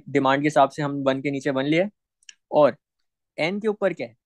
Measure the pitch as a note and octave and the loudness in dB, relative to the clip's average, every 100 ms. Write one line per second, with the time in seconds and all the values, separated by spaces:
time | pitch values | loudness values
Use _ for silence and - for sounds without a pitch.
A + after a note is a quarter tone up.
0 | - C3+ C3+ C#3 D3 F3+ - - C#3+ C#3+ | 0 0 2 2 2 2 2 0 -6 -2
1 | C3+ C3+ C#3+ C#3 D3 C3 C#3+ D#3+ G#3 - | -2 -2 -4 -4 -4 -2 0 0 -2 -6
2 | _ _ - _ _ D3+ C#3 - _ _ | _ _ -20 _ _ 4 4 2 _ _
3 | _ _ _ - D#3 G3+ G#3+ G3+ F#3+ E3 | _ _ _ -6 -4 -2 -4 -2 -2 -2
4 | A#2 - | -10 -14